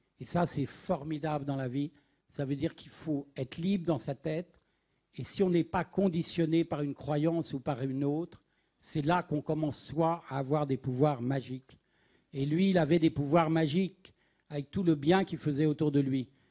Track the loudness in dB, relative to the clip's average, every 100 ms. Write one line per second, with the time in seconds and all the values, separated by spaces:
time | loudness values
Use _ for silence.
0 | _ -18 -4 0 0 0 -4 -4 -4 -4
1 | -4 -4 -2 -4 -2 -4 -2 -4 -4 -8
2 | _ _ _ -8 -4 -2 -4 -6 -16 -12
3 | -4 -4 -4 -8 -10 -4 -2 0 0 -2
4 | -2 -8 -4 -6 -6 _ _ _ _ _
5 | _ -14 -8 0 2 2 2 -2 -2 0
6 | 0 0 -2 0 2 2 0 -2 -4 -6
7 | -4 0 2 0 -2 -6 -4 -4 -2 -2
8 | -2 -2 -6 -12 _ _ _ _ -8 -4
9 | 0 0 0 -4 -2 -2 -2 -4 -6 0
10 | 2 0 -4 -4 0 0 0 -2 -2 2
11 | 2 2 -2 -2 -4 -12 -14 -20 _ _
12 | _ _ _ -4 0 2 4 4 6 4
13 | 4 2 2 4 4 4 2 2 0 -4
14 | -20 _ _ _ -12 -10 -6 -2 0 2
15 | 4 4 2 -2 -2 2 2 2 2 2
16 | 2 0 -4 _ _